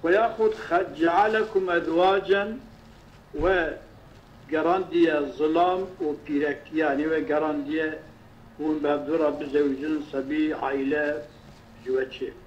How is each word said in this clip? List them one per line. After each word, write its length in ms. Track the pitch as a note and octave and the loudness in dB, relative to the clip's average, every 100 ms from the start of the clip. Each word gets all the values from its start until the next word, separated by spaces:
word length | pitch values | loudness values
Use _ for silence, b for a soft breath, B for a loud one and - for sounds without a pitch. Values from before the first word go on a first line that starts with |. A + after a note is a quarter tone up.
Ve 120 | E3 G3 | 4 4
yahut 400 | A#3 A3+ A3 - - E3+ F#3+ D3+ | 2 2 0 0 0 0 0 0
cealekum 720 | E3 F3 G#3+ A3 G#3+ G3 F#3 | 2 4 4 2 0 0 2
ezvacen 880 | E3+ D#3 E3 F#3 G3 F#3 G3 G#3 A#3+ - - - - - - - D3 | 0 2 2 4 2 2 0 0 -8 -14 -20 -20 -20 -20 -20 -14 -2
ve 380 | E3 F#3 D#3+ - - - - - - - - | 2 2 0 -6 -16 -20 -20 -20 -20 -20 -4
gerandiye 720 | D#3 D#3+ F#3 F3 E3+ E3 D3+ C#3 B2 | 0 2 0 0 2 4 4 -2 0
zilam 420 | D#3 E3 F3+ F#3 | 2 4 2 2
o 340 | F#3+ - D3+ C#3+ - | -4 -6 -4 -4 -4
pirek, 360 | C#3+ D3 C#3 - | -2 0 -4 -6
yani 380 | D#3 D3+ C#3 D#3 | -2 0 0 0
ve 80 | D#3+ | -2
gerandiye 800 | C#3 D3+ D#3 D3 C#3 D#3+ D#3 D#3 - - - - - - | 0 0 0 -4 -4 -4 -4 -6 -16 -20 -20 -20 -20 -8
bu 220 | D#3 D3+ | -4 -2
mevdura 580 | D3 D3 C3+ E3 D3+ C#3+ | 0 -2 0 0 0 -2
bi 60 | C#3+ | -2
zevcin 600 | C#3+ C#3+ C3 D3+ D#3 C#3+ | 2 2 0 -4 -4 -4
sabi 440 | C#3 C3 D3+ D#3 D3 | -6 -4 -2 0 -2
aile 600 | C3 C#3 C3+ D3+ D3 D3 - - - - - - B2 | -4 -2 -2 0 -2 -4 -10 -20 -20 -20 -20 -16 -4
yüveçi. 480 | C3 C3 - B2 - | -2 -2 -6 -10 -10